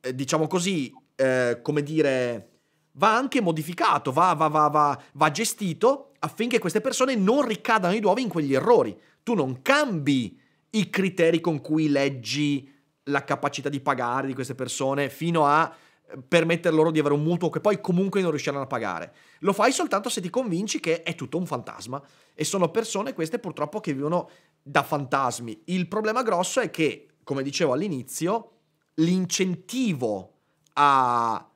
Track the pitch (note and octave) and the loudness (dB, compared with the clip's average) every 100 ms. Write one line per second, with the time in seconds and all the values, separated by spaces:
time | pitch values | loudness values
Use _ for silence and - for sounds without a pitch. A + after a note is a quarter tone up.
0 | B2+ B2+ C3 D#3+ D#3 F3+ F3 F3+ B2 - | -6 -6 -2 0 0 0 0 -2 -4 -10
1 | _ - C3 B2+ B2 B2 - D3+ D3 D#3 | _ 0 2 2 0 -2 -2 -2 0 2
2 | C#3+ C3 B2 A2+ - _ _ _ _ C#3 | 2 2 0 -4 -12 _ _ _ _ 0
3 | G3+ A3+ C4+ C4+ F#3 D#3+ D#3 F3 - C#3+ | 2 2 2 0 0 -2 -6 0 2 2
4 | C#3 C3+ F3+ D#3 D#3 D#3 D3+ D3+ D3 C3+ | 0 4 4 4 2 4 4 4 2 0
5 | - C#3 D#3 D3+ A3+ - G3 D3+ A3+ C4 | -10 0 0 2 -4 -2 -4 2 2 2
6 | - _ D#3 - A#3+ A#3+ F#3 G#3 - - | -6 _ -8 -4 0 0 0 -2 -2 0
7 | B3+ A#3+ F#3 C4+ C4 C4+ - A3 F3 G#3+ | 0 2 4 4 2 -2 2 2 2 2
8 | G3+ G#3+ A#3+ E3+ C#3+ C3 F3 A3+ A#2 G2 | 2 2 0 -2 2 2 6 4 4 -4
9 | _ _ - A3 C3 B2+ - C#4+ D4 E3+ | _ _ -2 0 0 -2 2 2 2 0
10 | C#3+ C#3 A2 - _ _ _ A3 F#3 G3 | 0 0 0 -10 _ _ _ -2 -2 0
11 | F#3+ F#3 E3 E3+ E3+ D3+ - D#3 D#3 C#3 | -2 2 2 2 0 -4 -2 0 2 2
12 | C#3 C3+ A2 C#3 D3 C#3 B2+ _ _ _ | 0 -2 -6 -2 0 -2 -6 _ _ _
13 | - C#3+ C3+ C#3 C#3+ C#3+ C#3+ C#3+ C#3 B2+ | -4 -2 -2 -2 -2 -4 -6 -4 -2 -2
14 | A#2+ B2+ C3+ C3+ B2+ B2+ B2 - C#3 C#3 | -2 -2 -4 -6 -8 -8 -8 -4 -2 0
15 | C#3 - E3 E3+ C#3+ D3+ D#3+ - _ _ | -2 -4 -2 2 4 4 2 -4 _ _
16 | _ C3+ B2+ E3 D#3+ E3+ F3 D#3 D#3+ D#3 | _ -18 2 2 4 2 2 4 4 2
17 | C#3+ D3 D#3 F3 E3+ D#3+ G#3 G#3 - F3+ | 2 2 0 0 -2 0 0 0 0 0
18 | G3 G3+ F3+ D3 D3+ C#3 C3 B2 G#2 E2 | 2 0 0 -2 -4 -6 -6 -4 -4 -6
19 | F2 _ _ _ F3 G3 A3+ C4+ E4+ G3 | -10 _ _ _ -2 2 2 2 -2 -2
20 | A#3 - F3 B3 B3 E3+ G#3+ D#4 E3+ D#3+ | -4 -6 -4 -4 -2 -2 -4 -4 -2 -4
21 | E3+ - B2+ E3 F3 C3 A2 A2 A2+ C#3 | -4 -8 -6 -6 -4 -6 -8 -16 -12 -12
22 | - _ _ - D3+ G3 E3+ G#3+ A3 G3 | -14 _ _ -8 -4 0 0 0 -4 -6
23 | A3+ - D#3+ A#3+ F3+ C#3+ D3 G#3+ F3+ C3+ | -6 -6 -4 -4 -8 -6 -6 -6 -6 -4
24 | C#3+ F3 E3 _ _ _ - D3 C#3 D3+ | 0 -2 -4 _ _ _ -2 -2 0 -4
25 | B2+ C#3 C3 A2+ A#2 G#2+ - F#3 F3 G#3 | -2 -2 -2 -4 -12 -14 -4 -4 -2 -2
26 | G#3+ A#3 A3+ F3 F#3 - A3 - D3+ G2+ | -2 -2 0 0 0 -2 -2 0 -2 -2
27 | - _ - C#3 C#3 C3+ D#3 B2+ G3+ C#3 | -16 _ -6 -6 -4 -2 0 0 -2 -6
28 | A2+ - E3 A3+ - _ _ _ _ - | -8 -6 -2 -2 -6 _ _ _ _ 0
29 | E3 F#3 F3+ - F#3+ F3 - B3+ A#3+ C#3+ | 2 2 0 -2 -2 -2 -6 -2 -2 0
30 | A#2+ G2 F#2 _ _ _ _ - C#3+ C3+ | -2 -4 -8 _ _ _ _ 2 4 6
31 | B2+ A#2+ A#2 G#2+ - | 4 2 0 -2 -8